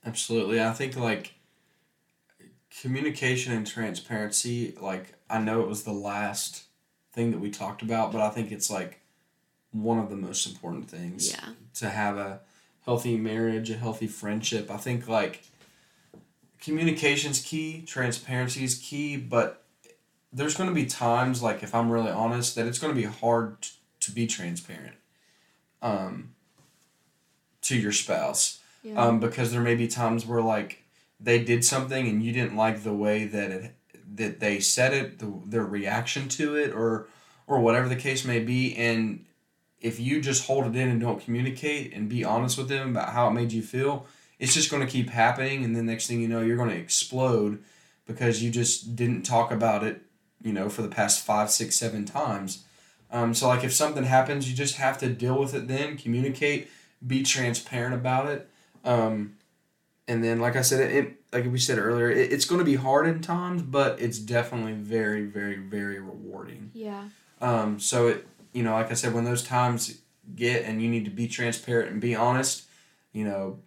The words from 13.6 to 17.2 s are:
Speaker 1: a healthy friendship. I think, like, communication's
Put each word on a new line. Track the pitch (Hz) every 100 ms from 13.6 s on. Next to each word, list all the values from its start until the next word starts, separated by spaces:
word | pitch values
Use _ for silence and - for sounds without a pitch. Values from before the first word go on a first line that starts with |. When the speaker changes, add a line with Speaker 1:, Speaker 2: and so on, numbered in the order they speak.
| 113
Speaker 1:
a | 110
healthy | 113 110 110
friendship. | - 104 110 110 113 101
I | 104
think, | 127 120 113
like, | 113 92 - - _ - _ _ _ _ - _ _ _ _
communication's | - 156 165 - 147 143